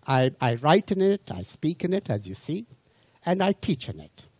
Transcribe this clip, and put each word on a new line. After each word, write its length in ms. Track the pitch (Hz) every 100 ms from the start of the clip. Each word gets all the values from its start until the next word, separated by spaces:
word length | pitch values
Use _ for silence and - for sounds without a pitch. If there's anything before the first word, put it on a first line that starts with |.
| -
I, 260 | 135 127 139
I 140 | 127
write 380 | 117 143 180 -
in 80 | 190
it, 300 | 190 202 -
I 120 | 92
speak 420 | 92 - 156 175
in 80 | -
it, 180 | 101 -
as 160 | 104 98
you 80 |
see, 320 | 95 - 107 233 - _ _ _ _
and 180 | - 185
I 100 | 190
teach 360 | 202 - 180 -
in 120 | -
it. 260 | 78 _ -